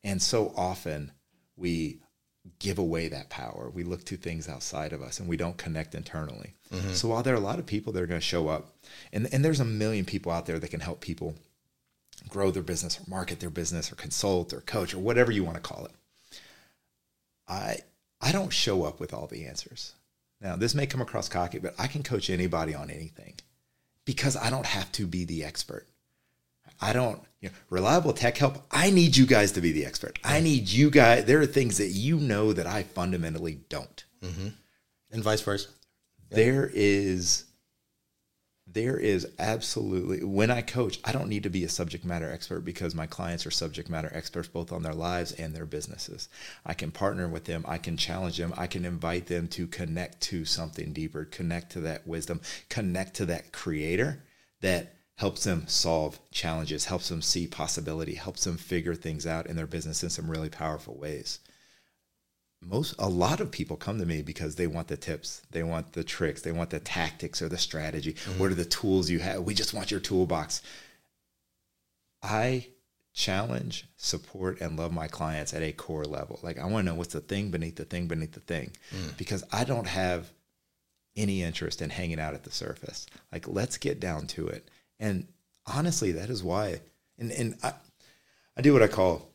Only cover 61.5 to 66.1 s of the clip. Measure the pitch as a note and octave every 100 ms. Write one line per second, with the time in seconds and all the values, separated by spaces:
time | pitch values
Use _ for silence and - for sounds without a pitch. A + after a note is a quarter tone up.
61.5 | _ _ _ _ _ _ _ _ _ _
62.5 | _ F2 G2+ D#3+ - G2 F2+ F2+ D#3+ -
63.5 | - E2+ D#2+ - A2 E2+ D#2+ D2 D#2 D#2
64.5 | D#2 E2+ D#2 D#2+ D2 - D#2 - - -
65.5 | E2 E2 E2 D#2 - D#2